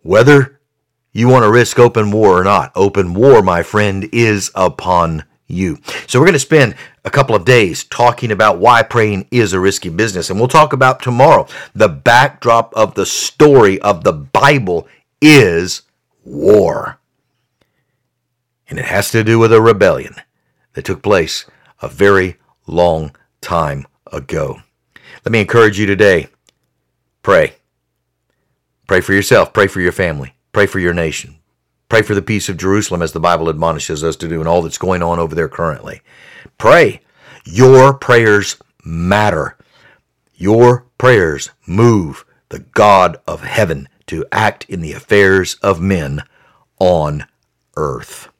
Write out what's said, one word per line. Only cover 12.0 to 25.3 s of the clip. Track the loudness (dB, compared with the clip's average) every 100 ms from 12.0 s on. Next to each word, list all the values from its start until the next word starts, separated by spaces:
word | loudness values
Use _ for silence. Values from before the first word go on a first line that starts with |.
| 0 2 2 -2 0 0 0 -2
of | -2
the | -2 -6
story | -6 -10 2 4 6 4 2
of | -4 -2
the | -4
Bible | -4 -6 0 2 0 -2 -6 -8 _ _ _
is | 6 6 4 0 -4 -10 _ _ _ _
war. | -18 -4 0 2 0 -4 -12 -16 _ _ _ _ _ _ _ _ _ _ _ _ _ _ _ _ _
And | -12
it | -6
has | -6 -2
to | -2
do | 0 2
with | 4
a | 4
rebellion | 4 2 0 0 -6 -20 _ _ _ _ _
that | -14 -10
took | -8
place | 0 0 0 -8 -14 _ _ _
a | -16
very | 0 2 2 0 -8 _ _ -8
long | 0 0 0 -6 _ _ _
time | -6 -4 -4 -8 -14 _ _
ago. | -16 -10 -8 -8 -10 _ _ _ _ _ -14
Let | -4